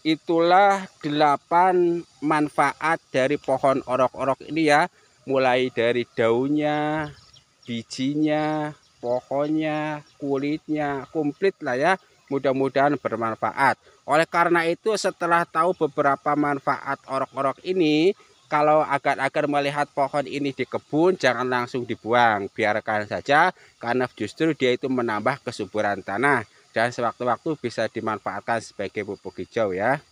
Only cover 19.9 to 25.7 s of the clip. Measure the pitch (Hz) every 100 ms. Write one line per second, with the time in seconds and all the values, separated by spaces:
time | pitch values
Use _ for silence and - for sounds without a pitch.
19.9 | - 135 147 135 139 143 131 127 120 _
20.9 | 147 175 185 131 120 127 127 120 131 113
21.9 | 107 107 120 120 104 98 - 104 107 -
22.9 | 107 104 98 - 143 180 - - _ 117
23.9 | 123 127 - 104 - 160 143 127 123 135
24.9 | 127 117 107 110 139 - 117 98